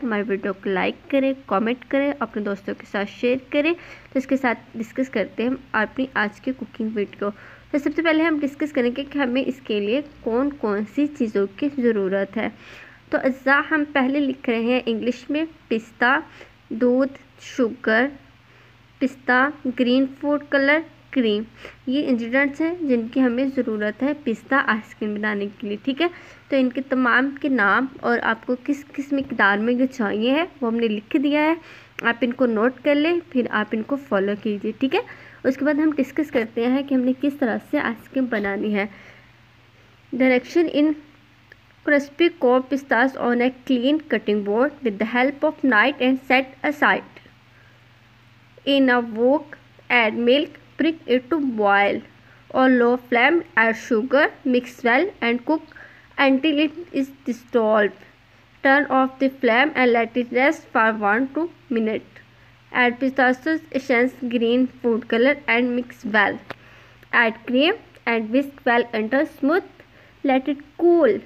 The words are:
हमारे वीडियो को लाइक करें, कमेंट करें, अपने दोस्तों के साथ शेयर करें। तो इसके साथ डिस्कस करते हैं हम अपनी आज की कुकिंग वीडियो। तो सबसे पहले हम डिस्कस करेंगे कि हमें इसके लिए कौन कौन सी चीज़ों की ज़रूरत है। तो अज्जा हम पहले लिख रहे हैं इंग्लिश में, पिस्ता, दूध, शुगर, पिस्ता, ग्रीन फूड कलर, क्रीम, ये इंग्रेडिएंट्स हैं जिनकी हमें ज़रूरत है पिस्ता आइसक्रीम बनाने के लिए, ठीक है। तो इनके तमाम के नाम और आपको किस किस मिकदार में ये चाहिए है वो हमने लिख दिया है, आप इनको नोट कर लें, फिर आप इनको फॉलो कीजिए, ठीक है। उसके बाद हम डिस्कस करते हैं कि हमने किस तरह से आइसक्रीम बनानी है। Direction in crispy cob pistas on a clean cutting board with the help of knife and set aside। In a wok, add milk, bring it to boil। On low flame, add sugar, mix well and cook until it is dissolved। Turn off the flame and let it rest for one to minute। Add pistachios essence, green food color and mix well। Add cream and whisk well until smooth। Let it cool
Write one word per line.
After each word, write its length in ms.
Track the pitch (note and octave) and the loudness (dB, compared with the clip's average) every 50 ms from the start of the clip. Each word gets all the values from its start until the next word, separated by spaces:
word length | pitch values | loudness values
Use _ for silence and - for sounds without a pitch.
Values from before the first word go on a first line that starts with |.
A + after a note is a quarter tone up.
| C#4 | -4
हमारे 200 | A#3 G#3+ G#3 G3+ | -4 -2 -2 -2
वीडियो 300 | A3 G3 F#3+ - G3+ F#3+ | -2 -4 -4 -4 -4 -6
को 180 | G3 - G3+ | -6 -6 -4
लाइक 260 | F#3+ F3+ F#3 G3+ - - - - | -2 -2 -2 -2 -4 -6 -6 -2
करें, 240 | C#4+ C4+ C4+ C4+ C4+ C4+ - - | 0 0 0 0 -2 -4 -6 -4
कमेंट 360 | G3+ G3 A3 A3+ B3+ B3 - - | -2 -2 0 -2 -4 -6 -6 -4
करें, 220 | - C#4 C#4 C#4+ C#4+ | -2 0 0 0 -2
अपने 300 | C#4+ A#3+ A3 - G#3+ G#3 | -4 -6 -6 -6 -6 -6
दोस्तों 320 | G#3 G3+ G3 - G#3 G#3 | -6 -6 -8 -8 -10 -10
के 120 | - - | -10 -10
साथ 180 | - - G3+ G3+ G3+ - - | -8 -6 -6 -6 -6 -6 -4
शेयर 260 | - A#3+ B3+ C4 - - - | -2 0 0 -2 -4 -2 -2
करें। 220 | D4 D4 E4 E4+ | 0 0 0 -2
तो 440 | - - - - - - - - C4+ | -4 -6 -16 -20 -20 -14 -8 -6 -4
इसके 180 | C4 - C4+ | -2 -2 -2
साथ 400 | C4 C4 A#3+ A3+ - - - - | 0 0 -2 -4 -4 -8 -14 -12
डिस्कस 320 | A3+ A3 - - B3+ C4 C4 | -10 -10 -8 -6 -6 -6 -4
करते 340 | - A3+ - - - - A3+ | -2 -4 -4 -4 -4 -4 -4
हैं 80 | B3+ | -4
हम 80 | C4 - - - - A3 G#3+ | -4 -6 -8 -6 -4 -2 -2
अपनी 260 | G#3+ - - C4 C4 - | -2 -4 -6 -6 -4 -2
आज 240 | G#3 G#3 G#3 - - | -4 -4 -4 -6 -8
की 120 | - C4 C4 | -8 -8 -8
कुकिंग 380 | - G#3+ - - - A3 A3 A3 | -8 -10 -12 -10 -8 -6 -6 -4
वीडियो। 380 | G#3 G3 - - - G#3 G3+ G#3 - - - - - - - - | -4 -6 -6 -6 -8 -8 -8 -8 -8 -14 -20 -20 -20 -10 -6 -4
तो 60 | C#4+ | -2
सबसे 240 | C#4+ D4+ D4+ F4 E4 | -2 -2 -2 -2 0
पहले 220 | E4 D#4 D#4 D#4+ | 2 2 2 2
हम 140 | E4+ D#4 D4 | 2 0 0
डिस्कस 300 | D4 C4+ - - D4+ D4 - | -2 -4 -4 -4 -6 -4 -2
करेंगे 300 | C#4 A#3+ A#3+ A#3+ C4+ C#4+ | -2 -2 -2 -2 -4 -8
कि 140 | C#4+ - C#4+ | -6 -4 -2
हमें 260 | C#4 A#3+ A#3+ C4+ - | -2 0 0 -2 -2
इसके 340 | - B3+ - - - G#3+ G#3 | -2 -6 -8 -6 -6 -4 -2
लिए 220 | G3+ G3+ A#3 C#4+ D4 - - - - | -2 -2 -2 -2 -4 -6 -12 -10 -6
कौन 260 | A#3 A3 B3 C#4 C#4+ C#4 - | -4 -2 0 -2 -2 -4 -4
कौन 240 | - G#3+ G3+ G3+ G#3+ | -4 -2 -2 -2 -4
सी 200 | - - C#4 D4 | -4 -4 -2 -2
चीज़ों 400 | D4 D4 - A#3+ A3 - G3+ G3 G3 - - | -2 -2 -2 -4 -2 0 0 -2 -2 -2 -4
की 100 | D4 C#4+ | -6 -4
ज़रूरत 680 | C#4+ C#4 A#3+ A#3 A3 G3+ G3 F#3 G3 G3 G3 G3 - | -2 0 0 0 2 0 0 0 0 -2 -2 -4 -4
है। 120 | A3+ G3+ G#3 - - - - - - - - - - _ - D#4 | -6 -6 -6 -8 -10 -18 -20 -20 -20 -20 -20 -20 -20 _ -4 -4
तो 60 | D4 | -2
अज्जा 380 | - C4+ B3+ C4+ - C4 C#4 C#4+ D4 D4 | 0 -2 -2 -2 0 0 2 2 2 0
हम 140 | D#4+ D4+ D4 D4 - | -2 -2 -2 0 0
पहले 260 | C#4 B3+ C4 C4+ D4 | 0 0 0 0 0
लिख 280 | C#4+ C4 C4 - - C4 | -2 -2 -4 -4 -4 -4
रहे 140 | A3+ A3+ A3+ | -2 -2 0
हैं 220 | A#3 B3 B3 A#3+ | 0 0 0 0
इंग्लिश 400 | A3+ A3+ G#3 A3 A#3+ B3 - - - | -2 -4 -2 -2 -4 -4 -4 -6 -6
में, 160 | C#4+ D4+ D#4+ D#4+ - - _ - | -4 -4 -4 -4 -8 -12 _ -4
पिस्ता, 520 | A#3 A3 A3+ - - - A#3+ B3 C#4 D#4 D#4 - - - - - _ _ _ - - | -4 -4 -4 -6 -6 -2 0 2 2 0 -2 -6 -16 -20 -20 -20 _ _ _ -10 -4
दूध, 440 | A3 B3 B3 B3 C4 C#4 C4 C4+ - - _ _ - - | 0 2 2 4 2 0 0 -4 -8 -20 _ _ -20 -20
शुगर, 640 | - - - B3 G#3+ - - - A3 A3 A3+ B3+ C#4+ C#4+ - - - _ _ _ _ _ - - - - _ _ _ _ - | -10 -4 -2 -2 -2 -4 -4 -2 0 2 2 0 0 -4 -8 -20 -20 _ _ _ _ _ -20 -20 -20 -20 _ _ _ _ -4
पिस्ता, 400 | C#4 B3+ - - - - B3 B3+ C4+ D4 D4+ - - | -4 -4 -4 -4 -2 0 2 2 2 0 -2 -4 -6
ग्रीन 400 | B3+ A#3+ - B3 A#3+ B3 C4+ C4+ C4 C4+ - | -4 -2 0 2 2 2 2 2 0 -4 -6
फूड 280 | - C#4+ D4 C#4+ C#4+ - | -4 -2 -2 -2 -2 -2
कलर, 360 | C#4+ C#4 C4+ C#4 D4 D#4+ D#4+ - - - _ _ - | 0 0 2 2 2 0 0 -4 -12 -20 _ _ -2
क्रीम, 320 | C4+ A#3 A3 G#3 G#3 A3 - - - - - - - - C4 | 0 0 0 0 -2 -4 -8 -12 -20 -20 -20 -20 -12 -6 -4
ये 140 | B3+ D4 D4 | -2 -2 0
इंग्रेडिएंट्स 580 | C4+ B3+ A3 A#3 A3+ A#3+ C4+ C#4+ C#4 C#4 - | 0 0 -2 -2 -2 0 0 0 0 -2 -2
हैं 280 | D#4+ E4 F4 F4+ D#4+ C#4 | -4 -2 -2 -2 -2 0
जिनकी 320 | B3 A#3 A3 A#3 - C#4 | 0 0 -2 -2 0 0
हमें 300 | C4 B3 A#3 B3 C#4 C4+ | 0 2 2 0 -2 -2
ज़रूरत 520 | C4 C4 B3 A3+ A3 G#3+ G#3 G#3+ G#3+ - B3+ | -2 -2 -2 -2 -2 -4 -4 -4 -4 -2 -2
है 120 | C#4+ D4 D4 - | -4 -4 -4 -4
पिस्ता 340 | A#3+ A3 A3 - - C4+ C#4 - - | -4 -6 -6 -4 -2 -2 0 0 0
आइसक्रीम 460 | A3 G#3+ G#3+ - - - A3 G#3+ G#3 | -2 -4 -4 -10 -12 -8 -6 -6 -6
बनाने 320 | G#3 G#3+ G#3+ G#3 G3+ G3+ G3+ | -4 -4 -4 -4 -4 -6 -8
के 160 | G#3 - - G3+ | -10 -10 -10 -8
लिए, 100 | G#3 G#3 - | -8 -6 -4
ठीक 160 | C4+ C4 C4+ | -4 -2 0
है। 100 | E4 F4 F4 - - - - - - - | -2 -2 -2 -6 -18 -20 -20 -20 -8 -2
तो 60 | C#4+ | 0
इनके 240 | C4+ C4 B3 A#3+ C#4 | 0 2 0 0 -4
तमाम 500 | C4 - C4 C4 B3+ A#3+ A3+ A#3+ C4 C#4 C#4 - - | -6 -2 0 0 2 2 2 2 2 0 -2 -4 -4
के 60 | C#4+ | -2
नाम 400 | C4 A#3 G3+ G3 G3 A#3 C4+ C4 - - - | 0 2 2 2 2 2 0 -2 -6 -6 -2
और 140 | A#3+ A#3+ - | -2 0 0
आपको 360 | - - A3+ A3 - - B3 B3 - | 0 -2 -2 -2 -4 -6 -6 -4 -4
किस 160 | - C#4+ C#4+ - - - | -6 -6 -6 -8 -14 -12
किस 160 | C#4+ C4+ - C#4 | -12 -8 -4 -4
मिकदार 460 | C#4 C#4 C#4 A#3 A3+ G#3+ G3 G3+ G#3 | -4 -4 -4 -2 0 2 2 2 2
में 140 | A3 A#3+ B3 | 0 0 0
ये 140 | A#3+ C4 | 0 0
चाहिए 460 | C4 - - G#3+ G3 G3 G#3+ A3 B3 C4+ | -2 -2 -2 -4 -2 -2 0 0 0 0
है 160 | D#4 F4 F4+ - - | 0 -2 -4 -6 -6
वो 80 | B3 A3+ | -4 -4
हमने 200 | A3+ A#3 A#3 A3 | -2 0 0 -2
लिख 280 | G#3+ G#3 - - - | -2 -4 -4 -2 -2
दिया 240 | D4+ C4+ C#4+ C#4+ D4 D4+ | 0 0 0 0 2 2
है, 140 | D#4 E4 E4 - - - - - - _ - - | 0 0 -2 -6 -12 -20 -20 -20 -20 _ -4 -2
आप 160 | A#3 A#3 A#3 C4 | -2 -2 0 -2
इनको 220 | A#3+ A#3+ - C4 | -2 0 0 0
नोट 320 | A#3 A3+ G#3 A3 C4 B3+ - - | 0 2 2 0 0 0 -2 0
कर 120 | D4 C#4+ | 0 2
लें, 260 | D4 D4 E4 F4 E4+ E4+ | 2 2 0 0 -2 -4
फिर 240 | - - B3+ A3+ - | -4 -2 -2 -2 0
आप 260 | - G#3 G#3 - B3 | -2 -2 -2 -2 -4
इनको 220 | A3 G#3+ - C#4 | -6 -4 -4 -6
फॉलो 380 | C4+ C#4 - G#3 G3 G3 G3+ G#3 | -6 -4 -2 -2 0 0 0 -2
कीजिए, 360 | G3+ - G#3+ G#3 G3 - G#3 A3 | -4 -4 -4 -4 -4 -4 -6 -4
ठीक 220 | - C4+ C4+ D#4 | -2 -2 -2 0
है। 80 | G#4+ A#4+ - - - - - - - - | -2 -4 -6 -12 -20 -20 -20 -14 -6 -2
उसके 180 | B3 C4 - C4+ | -2 -2 0 0
बाद 140 | D4 D4+ C#4+ | 0 0 2
हम 120 | D#4 D#4 D4 | 0 0 0
डिस्कस 380 | C#4+ C4 - - - D4 - | -2 -4 -4 -4 -6 -4 -2
करते 340 | - B3 A3+ A3+ - A#3 A#3 | -2 -2 -2 -4 -4 -2 -2
हैं 180 | B3 B3+ C#4 C#4 | 0 0 0 -2
कि 80 | C#4 C4+ | 0 -2
हमने 180 | B3+ B3 B3+ B3+ | 0 0 0 -2
किस 240 | C4 - C#4+ C#4+ - | -2 -2 -4 -2 -2
तरह 200 | C4+ A3+ G#3 G#3+ - - | -2 -2 -2 -4 -4 -4
से 80 | - D4 | -4 -2
आइसक्रीम 480 | - - A3+ - - - - C4+ C4 A#3+ | -2 -4 -6 -8 -10 -8 -4 -4 -2 -2
बनानी 440 | A#3+ G#3 G3+ G3+ G3 G3+ G#3 G#3+ G#3 | -2 -4 -4 -4 -4 -4 -4 -2 -2
है। 160 | G3 G3+ G#3+ - - - - - - - - _ _ _ _ _ _ _ _ _ _ _ _ _ _ _ _ - | -2 -2 -4 -8 -14 -20 -20 -20 -20 -20 -20 _ _ _ _ _ _ _ _ _ _ _ _ _ _ _ _ -2
Direction 580 | B3 B3+ C4 B3+ B3+ B3 - - E4+ E4+ - - C#4+ | 0 2 2 2 2 0 0 0 0 0 2 2 2
in 80 | D4 D#4 D4+ D4+ - - - _ _ _ _ _ _ - - _ _ _ _ _ - | 2 2 0 -2 -8 -20 -20 _ _ _ _ _ _ -20 -20 _ _ _ _ _ -2
crispy 420 | - D4 C#4+ C#4 - - - E4+ E4+ E4+ - C4+ | 2 2 2 2 0 0 0 0 0 2 2 2
cob 220 | B3 B3 C4 C4 - | 2 4 2 2 0
pistas 440 | C#4+ C4+ C#4 - B3 A3 B3+ C4+ C4 - - | -4 -4 -2 0 2 2 2 2 0 -2 -2
on 180 | A#3+ A#3+ A#3+ A#3+ | 0 2 2 2
a 40 | B3+ B3+ - - - | 0 -2 -4 -2 0
clean 320 | C4 A#3+ A#3 C4+ D4+ D#4 D4+ - B3 | 0 2 2 2 0 0 -2 -2 -4
cutting 260 | A3+ - - G#3 G#3+ G3+ G3+ | -2 0 0 -2 0 0 0
board 340 | G3+ A#3 C4 D4 D4 - C4 | 0 2 0 0 -2 -4 -4
with 160 | A#3 G3 G3 | -4 -4 -2
the 100 | A3 A3+ A#3+ | -4 -2 0
help 340 | B3 B3+ C#4+ C#4+ - D4+ D#4 | 0 0 0 0 0 -2 -2
of 120 | D4+ - - | -2 0 0
knife 380 | C4 A3+ G#3 A3 C4+ C4+ - B3+ B3+ | 2 4 4 4 4 2 0 0 0
and 120 | C4 C4 - - B3+ | 0 0 0 2 2
set 340 | C4 C4 C4+ - - - D4+ | 2 2 0 -6 -6 -4 -4
aside। 520 | D4 - C4 G#3 F#3+ - - - - - - - _ _ _ _ _ _ - _ _ _ _ _ _ _ _ _ _ _ _ _ _ _ _ _ _ - - | -2 2 2 2 2 2 -2 -8 -18 -20 -20 -20 _ _ _ _ _ _ -20 _ _ _ _ _ _ _ _ _ _ _ _ _ _ _ _ _ _ -8 -2
In 240 | C4+ C#4 C#4 C4+ B3+ | 0 2 4 4 4
a 80 | B3 B3 A#3 A#3 G#3 A3 | 4 2 0 -2 -2 0
wok, 360 | A#3+ B3+ C#4 D#4 C#4+ - - - - _ _ - - - B3 A#3+ | 2 2 2 2 0 -6 -20 -20 -20 _ _ -16 -6 0 2 2
add 200 | A3+ G#3+ A3 A#3 A#3+ A#3+ | 2 2 0 0 2 4
milk, 280 | B3+ C#4+ D#4+ - - - - - - | 4 4 2 -2 -6 -14 -20 -10 -4
bring 220 | - B3+ E4 D#4+ - - | -2 0 0 -2 -2 -2
it 240 | - A#3+ B3+ B3 - | 0 0 0 0 0
to 100 | E4 D#4 C#4+ C4 A3+ G#3+ G#3 | -2 0 0 0 0 0 2
boil। 400 | G3+ G3+ G3+ G3+ G3+ - - - - - - - - - - _ - | 4 4 4 4 2 0 -2 -6 -12 -20 -20 -20 -20 -20 -20 _ -4
On 280 | - C4 C4 C4 B3+ A#3+ A#3+ | 0 2 4 4 6 4 4
low 100 | A#3+ B3 B3+ - - | 4 2 0 -2 0
flame, 320 | B3 A#3 B3 C#4+ E4+ E4+ - - - | 2 4 4 4 4 2 0 0 0
add 240 | A3 A3+ A3+ A3 A3+ - | 2 2 2 2 -2 -2
sugar, 400 | - B3 G#3+ A3 C4 B3 C#4+ D#4 G#4+ - - - | -2 0 0 0 2 2 2 2 2 0 -4 -2
mix 380 | C4+ B3 B3 B3 - - - - | 0 0 0 0 -2 -6 -4 0
well 260 | A#3 A#3+ C4+ F4 G#4 - - A#3 | 2 2 2 2 0 -4 -4 -2
and 240 | A#3 A#3+ A#3+ - | -2 -2 -2 0
cook 340 | - D#4 D#4 D#4+ - - - - - - - - - - - | -2 -2 -2 -2 -8 -20 -20 -20 -20 -20 -20 -20 -10 -2 2
until 440 | C#4 C4+ C4+ C4 C#4 D#4+ C#4+ C#4+ D#4 | 2 4 4 4 2 0 2 2 0
it 180 | D4+ D4+ - - - - | -2 -2 -6 -14 -8 -6
is 240 | C#4 C4+ - - - - | -6 -6 -6 -8 -12 -8
dissolved। 840 | B3 A#3 - - - - A#3+ A3 G#3+ A3 G#3+ G#3 G3 F#3+ - - - - _ _ _ _ _ _ _ _ _ - | -8 -8 -8 -6 -4 0 0 2 4 4 4 2 0 -2 -6 -20 -20 -20 _ _ _ _ _ _ _ _ _ 2
Turn 280 | C4+ C4+ C#4+ C#4+ - C4 | 4 4 4 4 2 2
off 260 | C4 C4 C4 C4 - | 2 0 0 0 -2
the 140 | C4+ C4+ C4+ - | -2 -2 -2 0
flame 360 | - A#3 A3 B3 C#4 D#4 - | 0 2 4 4 2 2 2
and 160 | - B3+ B3 A#3 | 2 2 2 4
let 240 | A#3 A3+ A3+ - | 2 0 -2 -2
it 220 | B3 A#3+ A#3+ A#3+ B3 C4 | -4 -4 -2 0 2 2
rest 260 | D4 D#4 - - - - | 2 0 -2 -6 -4 0
for 200 | A#3+ A3 A3 A3 | 2 2 2 0
one 420 | G#3 G#3 G3+ G#3 A#3 C4+ C4+ - | 0 0 0 0 0 0 -2 -4
to 160 | D4+ E4 E4+ - - _ - | -4 -6 -6 -8 -12 _ -6
minute। 440 | B3 A3+ A3 A3 A3 - - - - - - _ _ - - - - _ _ _ - | -4 -2 -2 -2 -4 -6 -8 -12 -20 -20 -20 _ _ -20 -20 -20 -20 _ _ _ -2
Add 240 | B3+ B3 A#3+ A#3+ A#3+ | 0 2 2 0 0
pistachios 600 | C4+ C4 C4 - B3+ B3+ B3+ B3+ - D#4 D#4+ D#4 - - - | -4 -2 0 2 2 2 2 0 -2 -4 -4 -4 -4 -6 -6
essence, 440 | C4+ C4+ - B3 A#3 B3 C4 B3+ - B3+ A#3+ | -4 -2 0 0 2 2 0 -2 -6 -8 -4
green 380 | A3+ B3 A#3 A3+ A#3+ B3+ B3+ B3+ - - | -2 -2 0 2 2 2 0 0 -2 -4
food 240 | - A#3+ A3+ A3 - - | -2 -2 -2 -2 -2 -2
color 280 | A#3 A#3 B3 C4+ C#4+ C#4 - - | 0 2 4 2 2 0 0 0
and 260 | A3+ A#3+ B3 B3 A#3+ | 0 0 0 0 -2
mix 280 | B3 B3 - - - - | -4 -6 -6 -10 -12 -6
well। 280 | G#3 G#3 G#3+ G3 G3 - - - - - - - - - - - - - _ - - - | -2 2 2 2 2 0 -4 -10 -16 -20 -20 -20 -20 -20 -20 -20 -20 -20 _ -10 -2 0
Add 260 | A#3 A#3 A3+ A3+ - - | 2 2 2 0 -4 -6
cream 320 | - B3 B3+ D4 F4 A4+ - - - - - - | -2 0 2 2 2 0 -2 -6 -18 -20 -10 -4
and 280 | A#3 A#3 A3+ A3 G#3+ A#3 | -2 -2 -2 -2 0 0
whisk 240 | C4+ C#4+ C#4 - - - | 0 0 -2 -6 -6 -2
well 180 | B3+ A#3 A#3+ A#3+ A#3+ - | 0 2 2 0 0 -2
until 320 | A3 G#3+ A3 C4+ C#4 D#4 | -4 -2 0 0 0 0
smooth। 440 | - - - C4+ C#4 E4 F#4+ F#4+ - - - - - - - - - _ _ - | -2 -4 -4 -2 0 0 0 -2 -4 -12 -20 -20 -20 -20 -20 -20 -20 _ _ -2
Let 260 | C#4 B3+ C4 C4 D4+ C#4+ | 0 0 0 0 -2 -6
it 60 | C#4+ - - _ | -6 -8 -16 _
cool 380 | - E4 F4 F4 E4+ D4+ A3+ - G#3 - | 0 4 4 6 6 6 4 2 0 -4